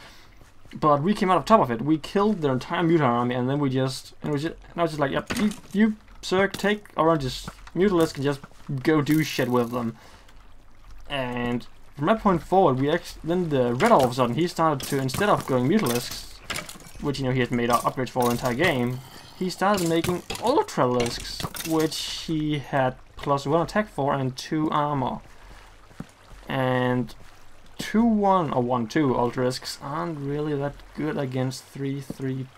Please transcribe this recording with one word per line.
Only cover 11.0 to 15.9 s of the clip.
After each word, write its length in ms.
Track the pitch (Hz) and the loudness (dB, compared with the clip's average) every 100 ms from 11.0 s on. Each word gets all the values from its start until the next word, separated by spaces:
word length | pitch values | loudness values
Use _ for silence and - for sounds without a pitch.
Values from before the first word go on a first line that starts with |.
| - | -8
And 560 | 139 123 123 120 123 - - - - | -6 -4 -4 -2 -4 -6 -18 -18 -4
from 120 | 165 | 0
that 120 | 220 | 2
point 240 | 208 170 | 4 2
forward, 360 | - 190 165 127 | 4 4 6 4
we 100 | 143 | 2
act-, 280 | 170 - - | 0 -4 -10
then 240 | 156 180 165 | -2 0 2
the 260 | 135 120 123 | 2 2 2
Red 180 | 226 | 6
all 100 | 185 | 6
of 80 | 123 | 4
a 20 | |
sudden, 220 | 123 120 117 | 2 0 2
he 100 | 170 | -2
started 400 | - 160 135 - | 2 0 0 -2
to, 100 | 139 | -2
instead 300 | 131 - 208 | -2 0 2
of 180 | 151 - | 2 2
going 220 | 127 127 | 0 2
Mutalisks, 680 | 214 139 | 2 2